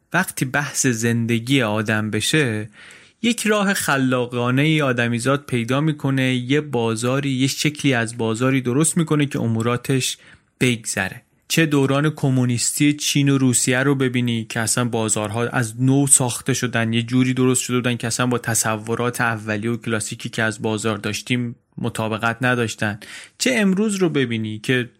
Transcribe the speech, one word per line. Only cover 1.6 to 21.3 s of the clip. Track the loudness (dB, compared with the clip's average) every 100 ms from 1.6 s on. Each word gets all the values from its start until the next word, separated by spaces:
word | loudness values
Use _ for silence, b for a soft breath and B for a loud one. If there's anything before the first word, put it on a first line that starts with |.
آدم | 2 0 0 0 0
بشه، | -2 0 2 2 -2 -8 B B B B B
یک | -2 0 0
راه | 0 2
خلاقانه | 0 0 2 2 2 0 0 0 2
ای | 4 4
آدمیزاد | 2 2 0 0 0 0 0
پیدا | -4 0 0
می‌کنه، | 0 0 0 0 0 0
یه | 0 0
بازاری، | 0 -2 0 0 0 0 0
یه | 0 0
شکلی | 0 -2 0 0
از | 2 0 -2
بازاری | -2 0 2 2
درست | 0 2 2 2
می‌کنه | 2 2 0
که | 0
اموراتش | -2 0 0 -2 0 -2 -2 -6 B B B 0
بگذره. | 0 0 -2 -4 -4 -6 _ _ -4
چه | 0 2
دوران | 4 2 2 0
کمونیستی | 0 0 2 2 0 -2 2 2
چین | 2 0 2 4
و | 4
روسیه | 4 2 2 2
رو | 2 2
ببینی | 0 0 -2 -2 -4
که | -4
اصلاً | -2 0 0
بازارها | 0 0 0 -2 -2 -2
از | -2 -2 0
نو | 2 4 6
ساخته | 4 4 -2 -2
شدن، | -2 0 -2 0
یه | 0
جوری | 0 2 2
درست | 2 2 2
شده | 0 -2
بودن | 0 -2
که | -4
اصلاً | -2 0
با | 0
تصورات | -2 -2 0 -2 -2 -2 -2 0
اولیه | -2 -2 -4 -4 -2
و | -4
کلاسیکی | -4 -4 -4 -8 -8
که | -2
از | -2 -2
بازار | -2 -2 -2 -2
داشتیم | -4 -6 -2